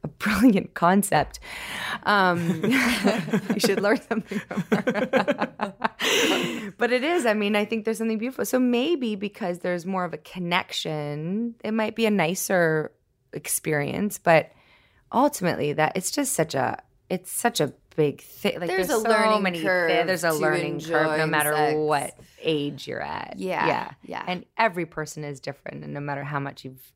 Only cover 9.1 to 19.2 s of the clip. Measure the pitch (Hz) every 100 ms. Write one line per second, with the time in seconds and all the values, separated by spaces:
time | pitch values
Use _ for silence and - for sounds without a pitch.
9.1 | 208 202 - 190 175 180 175 170 190 180
10.1 | 165 - 185 175 175 - - 160 156 147
11.1 | 147 160 202 233 233 214 220 220 226 220
12.1 | 208 160 180 - 190 165 156 151 _ _
13.1 | _ _ - - - - 147 143 - 202
14.1 | - - 160 - _ _ _ _ _ _
15.1 | 214 285 285 175 135 147 147 156 - -
16.1 | - 277 - 160 135 120 - _ _ _
17.1 | 180 - - 240 240 143 - _ - 151
18.1 | 127 - - 202 - 175 381 370 240 220
19.1 | 214